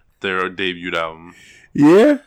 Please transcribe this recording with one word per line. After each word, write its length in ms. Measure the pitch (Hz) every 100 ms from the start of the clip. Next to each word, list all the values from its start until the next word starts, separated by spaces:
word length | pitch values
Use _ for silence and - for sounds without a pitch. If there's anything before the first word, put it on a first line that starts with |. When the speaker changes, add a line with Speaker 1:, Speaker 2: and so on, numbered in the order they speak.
| _ _
Speaker 1:
their 300 | 98 95 92
debut 440 | 90 95 87 87
album. 400 | 85 82 80 85 - _ _ _
Speaker 2:
Yeah? 460 | - 147 185 285 277